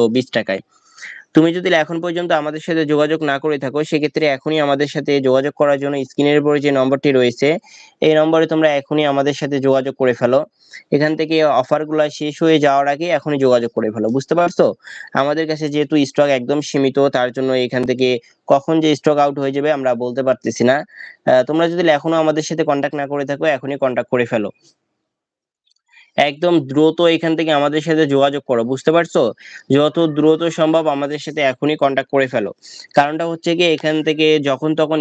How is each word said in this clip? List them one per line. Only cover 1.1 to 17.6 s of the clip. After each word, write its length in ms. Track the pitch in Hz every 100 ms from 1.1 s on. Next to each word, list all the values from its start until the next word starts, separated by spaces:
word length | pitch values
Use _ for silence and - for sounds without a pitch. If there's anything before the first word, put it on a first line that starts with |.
| - -
তুমি 160 | 156 165
যদি 140 | 175 180 165
এখন 220 | 151 165
পর্যন্ত 320 | 175 170 175
আমাদের 280 | 160 151 156
সাথে 220 | 170 165 147
যোগাযোগ 340 | 147 151 160
না 120 | 151 139
করে 180 | 151 147
থাকো, 200 | 135 143
সেক্ষেত্রে 420 | 156 151 147 156 151
এখনই 320 | 131 156 156
আমাদের 300 | 143 139 143
সাথে 180 | - 143 143
যোগাযোগ 320 | 131 131 143
করার 240 | - 143 139
জন্য 160 | 139 143 131
স্ক্রিনের 320 | - 143 147
উপরে 180 | 143 147
যে 120 | 143
নম্বরটি 380 | 135 131 139 147
রয়েছে, 360 | 131 123 117 139 165 _ - - -
এই 120 | 156 156
নম্বরে 300 | 156 160 160
তোমরা 220 | 160 156
এখনই 340 | 143 - 151 147
আমাদের 300 | 139 139 143
সাথে 200 | 143 139
যোগাযোগ 340 | 135 135 131 135
করে 180 | 131
ফেলো। 260 | 117 123 131 - _ _ - -
এখান 200 | 147 151 156
থেকে 200 | 156 160 151 127
অফারগুলো 440 | 131 147 151 156 151
শেষ 260 | - 151 143
হয়ে 160 | 165 156
যাওয়ার 280 | 143 139 139
আগে 200 | 143 175
এখনই 300 | 151 156 143
যোগাযোগ 320 | 131 123 117
করে 160 | - 110
ফেলো, 160 | 110 107
বুঝতে 240 | 135 - 165
পারছো? 300 | 175 - 135 - - - -
আমাদের 320 | 135 139 151 156
কাছে 180 | 156 151
যেহেতু 260 | 147 139 151 135
স্টক 240 | - 143
একদম 300 | 131 123 151
সীমিত, 360 | 143 143 135 139 139
তার 200 | 135 127
জন্য 160 | 131 131
এখান 240 | 127